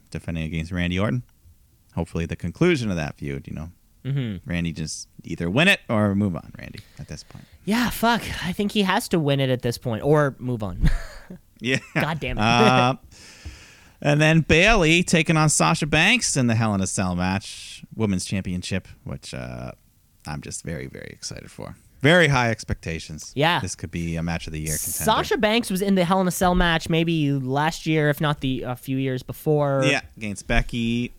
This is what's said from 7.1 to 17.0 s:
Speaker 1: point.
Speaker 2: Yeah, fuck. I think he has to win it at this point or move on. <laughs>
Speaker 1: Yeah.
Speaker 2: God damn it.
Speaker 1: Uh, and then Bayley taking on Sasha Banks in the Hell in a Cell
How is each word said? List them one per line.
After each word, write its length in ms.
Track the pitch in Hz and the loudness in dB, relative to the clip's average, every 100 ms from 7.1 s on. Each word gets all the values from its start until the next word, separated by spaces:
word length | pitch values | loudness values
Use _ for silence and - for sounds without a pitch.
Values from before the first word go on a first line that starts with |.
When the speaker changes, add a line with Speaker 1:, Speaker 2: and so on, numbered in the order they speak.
| - | -16
Speaker 1:
point. 200 | - - - - | -16 -20 -20 -12
Speaker 2:
Yeah, 260 | - 226 226 | -4 0 0
fuck. 320 | - 226 233 - - | 0 2 2 -2 -6
I 80 | 170 | -6
think 180 | 180 202 | -4 -2
he 120 | 214 | 2
has 260 | 190 190 - | 2 2 0
to 100 | 180 | 0
win 220 | 143 139 | 2 2
it 100 | 135 | 2
at 120 | 127 | 0
this 160 | 120 - | -2 -4
point 260 | 127 110 | -4 -2
or 320 | 143 151 143 - | 2 4 2 -2
move 240 | 123 120 | -6 -4
on. 260 | 104 90 - - - - - | -4 0 2 2 -2 -14 -18
<laughs> 300 | 180 _ - | -20 _ -8
Speaker 1:
Yeah. 200 | 113 131 - | -2 -2 -2
Speaker 2:
God 240 | 156 143 160 | -4 -2 -2
damn 180 | 127 123 | -4 0
it. 20 | |
Speaker 1:
Uh, 520 | 107 120 123 127 123 135 - - - - - - - - - _ | 2 6 6 6 4 0 -8 -20 -20 -18 -16 -18 -20 -20 -20 _
and 160 | 147 147 | 2 4
then 200 | 156 160 | 6 6
Bayley 640 | 143 165 196 226 156 170 | 6 6 6 6 6 4
taking 320 | 180 170 165 160 | 4 2 4 4
on 120 | 156 | 4
Sasha 380 | - 160 165 151 | 4 2 2 0
Banks 500 | 156 180 247 - 147 | 2 4 4 2 0
in 120 | 120 | 2
the 80 | 113 | 2
Hell 180 | 113 | 2
in 60 | 101 | 0
a 80 | 92 | 0
Cell 260 | - | -2